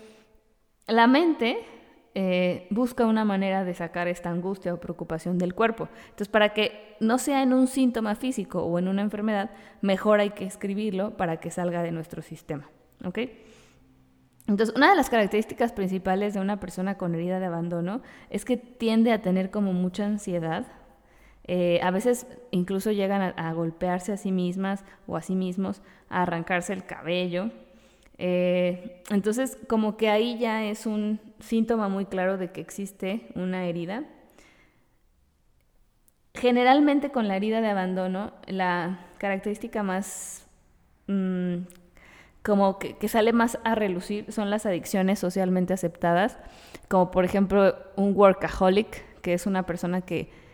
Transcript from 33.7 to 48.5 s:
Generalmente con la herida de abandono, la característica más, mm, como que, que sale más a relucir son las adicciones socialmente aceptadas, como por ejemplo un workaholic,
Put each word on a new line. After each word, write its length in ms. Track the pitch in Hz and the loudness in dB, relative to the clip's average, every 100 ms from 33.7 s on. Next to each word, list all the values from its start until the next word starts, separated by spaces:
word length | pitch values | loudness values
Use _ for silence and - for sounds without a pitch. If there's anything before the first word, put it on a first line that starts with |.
| 170 170 226 311 - _ - - _ _ _ _ _ _ _ _ _ _ _ _ _ _ _ _ _ _ | -4 -6 -8 -10 -18 _ -20 -20 _ _ _ _ _ _ _ _ _ _ _ _ _ _ _ _ _ _
Generalmente 760 | - 247 240 247 285 294 285 285 | -2 2 4 6 6 6 4 0
con 180 | 254 208 | -2 0
la 80 | 190 | 0
herida 240 | 214 220 | 0 0
de 80 | 220 | 0
abandono, 640 | 196 185 185 185 185 214 - - | 0 -2 -2 -2 -4 -6 -12 -8
la 600 | 190 180 175 170 185 - - | -2 0 0 -2 -6 -12 -6
característica 640 | 202 196 208 208 233 220 | -4 -2 -4 -6 -6 -4
más, 640 | 196 185 - - - - - _ _ _ _ _ - | -2 -2 -4 -10 -12 -14 -20 _ _ _ _ _ -4
mm, 500 | 196 185 185 180 175 180 - _ - - - - _ | -2 0 -2 -2 -4 -8 -16 _ -20 -20 -20 -20 _
como 360 | - 202 196 196 | 2 4 4 2
que, 180 | - - | -8 -6
que 120 | 208 | 0
sale 240 | 233 226 | 2 4
más 260 | 233 233 - | 4 2 0
a 100 | 226 | -2
relucir 580 | 220 208 180 - 208 - | 0 0 -2 -4 -6 -6
son 180 | 220 202 | -4 -2
las 160 | 214 220 | 0 0
adicciones 520 | 175 - 196 190 208 | -2 0 2 2 2
socialmente 560 | 180 190 185 185 180 | 0 0 2 2 2
aceptadas, 640 | 185 170 - 170 170 214 - - - - - - | 0 -2 0 2 4 2 -2 -18 -20 -20 -18 0
como 220 | 190 180 | 2 4
por 140 | 185 | 2
ejemplo 520 | 180 196 190 202 190 - - - | 2 2 4 6 4 2 -4 0
un 180 | 202 190 | 2 8
workaholic, 1040 | 196 185 160 | 6 6 0